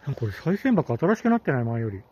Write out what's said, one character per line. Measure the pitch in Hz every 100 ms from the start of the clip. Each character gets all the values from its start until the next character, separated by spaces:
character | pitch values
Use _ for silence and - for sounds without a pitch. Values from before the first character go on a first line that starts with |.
| -
な |
ん | 135
か |
こ | 113
れ |
賽 | - 160 196
銭 | 269
箱 | 214 - 117
新 | 170 226
し |
く | 233
な | 233
っ |
て | -
な | 135
い？ |
前 | 117 117
よ | 113
り。 | 98 -